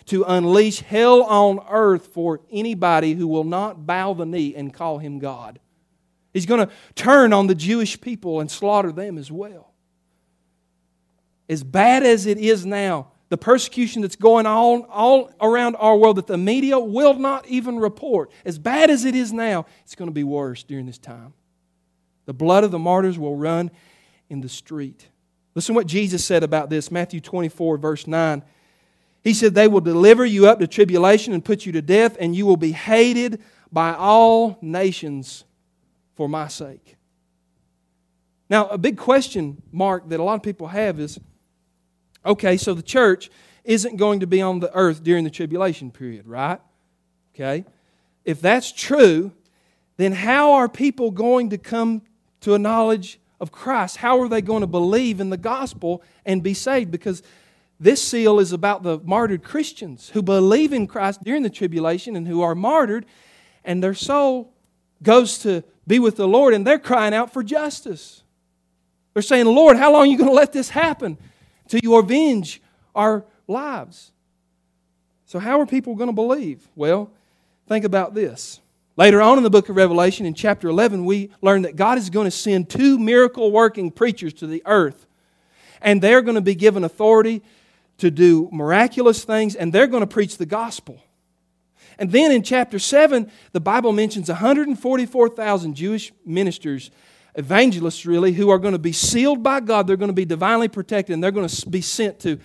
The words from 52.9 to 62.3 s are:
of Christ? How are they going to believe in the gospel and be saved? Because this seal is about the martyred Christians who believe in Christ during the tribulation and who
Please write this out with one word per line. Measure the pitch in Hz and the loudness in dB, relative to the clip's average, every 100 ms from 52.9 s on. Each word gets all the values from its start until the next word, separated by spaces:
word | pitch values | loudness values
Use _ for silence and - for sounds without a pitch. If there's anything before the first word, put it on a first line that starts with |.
| 220 185 - _ - | -2 -6 -20 _ -16
of | 175 | -16
Christ? | - - 254 180 - | -12 -6 -4 -4 -4
How | 240 254 | 0 0
are | 247 | 0
they | 226 | -2
going | 196 220 | -2 -2
to | 190 | -2
believe | 180 175 220 254 196 | -2 0 0 0 -4
in | 190 | -6
the | 185 | -6
gospel | 196 262 262 - 170 175 _ _ | -6 -6 -8 -8 -8 -8 _ _
and | - 190 | -4 -4
be | 180 | -2
saved? | 196 262 269 190 | -4 -4 -2 -4
Because | 165 214 185 - _ _ _ _ - | -6 -8 -10 -12 _ _ _ _ -2
this | 165 190 | 2 2
seal | - 240 220 208 | 0 0 2 4
is | 180 | 2
about | 175 202 196 | -2 -4 -4
the | 180 160 | -6 -6
martyred | 165 208 233 175 | -4 -2 -2 -4
Christians | - 302 302 - 175 123 - | -6 -8 -8 -10 -18 -18 -10
who | 214 | -6
believe | 190 196 190 240 302 | -2 2 2 2 2
in | 269 202 | -2 -6
Christ | 226 196 202 | -4 -6 -6
during | 214 294 | -6 -4
the | 240 | -4
tribulation | - 185 165 160 180 240 196 | -6 -6 -4 -4 -4 -6 -10
and | |
who | 170 | -6